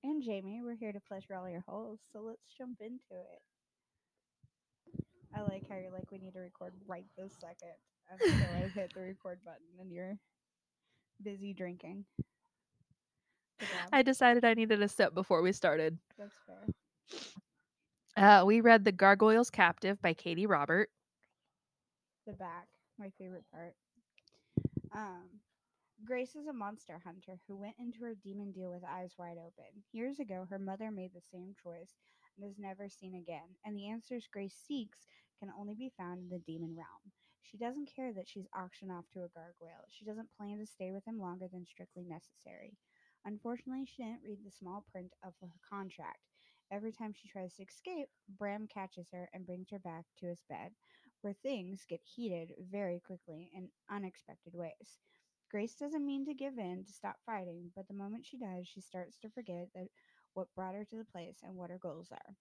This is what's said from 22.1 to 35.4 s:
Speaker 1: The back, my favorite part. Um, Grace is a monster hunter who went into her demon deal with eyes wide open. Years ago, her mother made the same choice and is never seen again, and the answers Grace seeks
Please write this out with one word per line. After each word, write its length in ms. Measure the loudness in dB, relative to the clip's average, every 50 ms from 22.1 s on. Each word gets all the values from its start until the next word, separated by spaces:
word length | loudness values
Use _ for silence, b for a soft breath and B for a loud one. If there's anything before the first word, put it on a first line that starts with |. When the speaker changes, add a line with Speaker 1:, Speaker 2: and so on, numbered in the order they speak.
| _ _ _
Speaker 1:
The 80 | -16 -14
back, 340 | -12 -10 -10 -10 -12 -14 _ _ _ _ _ _ -14
my 100 | -14 -14 -12
favorite 280 | _ -12 -10 -10 -12 -14 _
part. 220 | -14 -14 -14 -14 -14 _ _ _ _ _ _ _ _ -20 _ -20 B B B B B B B B B B -8 -6 -10
Um, 460 | -8 -8 -8 -10 -14 -18 -20 -20 -20 _ _ _ _ _ _ _ _ _ _ _ _ -8
Grace 320 | -4 -4 -4 -4 -6 -8
is 100 | -10 -10
a 60 | -8
monster 480 | -8 -6 -6 -8 -8 -10 -16 -16 -16 -14 -12
hunter 360 | -14 -16 -14 -16 -16 -18 -18 _ -14
who 80 | -14
went 180 | -12 -12 -14 -12 -10
into 240 | -10 -10 -10 -10 -10
her 100 | -10 -10
demon 380 | -10 _ -12 -10 -10 -10 -10
deal 180 | -10 -8 -8 -8
with 140 | -10 -10 -10 -10
eyes 260 | -8 -8 -8 -10 -12 -12
wide 180 | -12 -12 -12
open. 460 | -14 -16 -18 _ -20 -20 -20 -20 -20 -20 _
Years 300 | -8 -6 -4 -4 -4 -6
ago, 260 | -8 -6 -6 -8 -6 -8
her 100 | -8 -6
mother 340 | -6 -6 -6 -6 -6 -8
made 180 | -6 -8 -10 -10
the 80 | -12 -18 _ -18
same 240 | -16 -14 -14 -14 -16 -14
choice 360 | _ -14 -12 -12 -16 -20 _ _ _ _ _ _ _ _ _ -14
and 100 | -12 -12
is 80 | -12
never 320 | -10 -10 -10 -10 -10 -10 -12
seen 280 | -12 -12 -14 -12 -12
again, 320 | -10 -8 -8 -10 -10 -10 -16 -20 _ -10
and 120 | -8 -8
the 120 | -8 -8 -8
answers 380 | -8 -10 -8 -8 -8 -8 -8 -10
Grace 220 | -10 -8 -8 -8 -10
seeks 460 | -14 -10 -6 -4 -4 -4 -6 -12 -20 -20 _ _ _ _ _ _ _